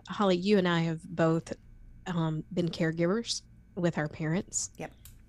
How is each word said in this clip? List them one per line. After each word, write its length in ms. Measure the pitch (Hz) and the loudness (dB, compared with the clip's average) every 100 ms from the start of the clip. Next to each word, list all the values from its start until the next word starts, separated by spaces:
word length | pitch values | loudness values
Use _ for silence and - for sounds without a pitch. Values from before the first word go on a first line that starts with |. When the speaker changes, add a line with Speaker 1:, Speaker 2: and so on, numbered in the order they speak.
| - | -4
Speaker 1:
Holly, 280 | 185 196 180 | 0 2 4
you 220 | 196 202 | 4 4
and 80 | 175 | 4
I 140 | 170 | 2
have 220 | 165 160 | 0 -2
both, 480 | - 170 165 165 - - - - - - 185 | -4 2 2 2 -2 -12 -16 -20 -20 -14 -6
um, 340 | 170 160 156 - | -2 0 -2 -4
been 160 | 175 170 | -2 -2
caregivers, 720 | - 160 165 170 226 233 - - - - - | 0 0 2 0 0 -4 -8 -10 -20 -14 -2
with 180 | 147 156 | 0 0
our 100 | 151 | -4
parents. 640 | - 160 180 - - - - | -4 -2 -2 -4 -8 -8 -10
Speaker 2:
Yep. 160 | - - - - | -14 -14 -20 -20